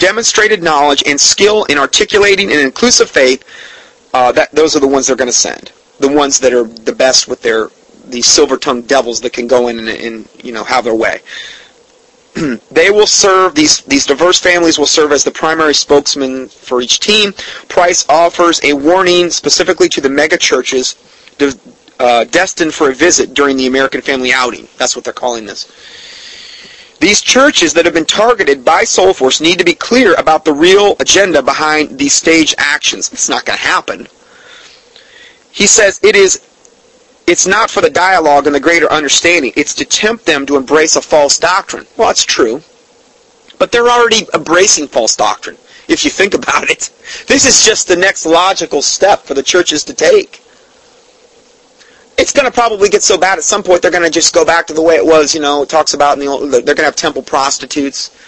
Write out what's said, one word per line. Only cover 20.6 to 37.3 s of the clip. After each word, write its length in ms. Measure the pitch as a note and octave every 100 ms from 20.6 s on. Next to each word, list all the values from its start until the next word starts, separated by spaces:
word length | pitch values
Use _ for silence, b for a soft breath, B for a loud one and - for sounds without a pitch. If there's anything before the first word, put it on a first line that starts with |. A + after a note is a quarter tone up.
| - C3 B2+ - b b b b
de-, 160 | C#3+ B2 - - _ -
uh, 240 | B2 A#2+ A2+
destined 480 | D#3 F#3 - D#3+
for 160 | - C#3+
a 40 |
visit 420 | C3 E3+ D3+ B2 C3
during 200 | C#3+ C3+
the 120 | B2+
American 340 | C3+ C3+ C3
Family 320 | C3+ C3+ B2+
Outing. 340 | B2+ B2+ F2 - -
That's 180 | B2+ B2
what 100 | A#2
they're 80 |
calling 320 | - B2+ A#2 G#2
this. 260 | G2 - B B B B B B B B B B B B B
"These 220 | F#3+ G#3
churches 520 | - B3+ C#4+ - D#3+
that 120 | E3 E3
have 80 |
been 120 | D#3+ D3+ -
targeted 420 | A3+ A3+ D#3 C#3 B2
by 180 | F3
Soul 300 | A3+ - F#3+
Force 260 | - C3 -
need 200 | D#3 F3
to 60 | F3+
be 40 | E3
clear 400 | - B3 A3+ D#3
about 280 | - D#3
the 100 | D#3+
real 420 | C#3+ F3 G3 G3+ -
agenda 440 | C3 F#3 G3 D3+
behind 560 | C3 C#3 D#3 D#3 D3 C3+
these 160 | C#3+ -
stage 400 | E3 E3 D3 -
actions." 540 | C#3+ D3 - G2 -
It's 160 | - -
not 160 | B2+ -
gonna 140 | G#2
happen. 480 | C#3+ F3 - F2+ - _ B B B B B B B B B B B B B
He 160 | - G3+
says, 320 | - G3 -
"It 140 | G3+ G3+
is, 260 | F#3+ - _ _ _ _ _ _ _ _
it's 180 | -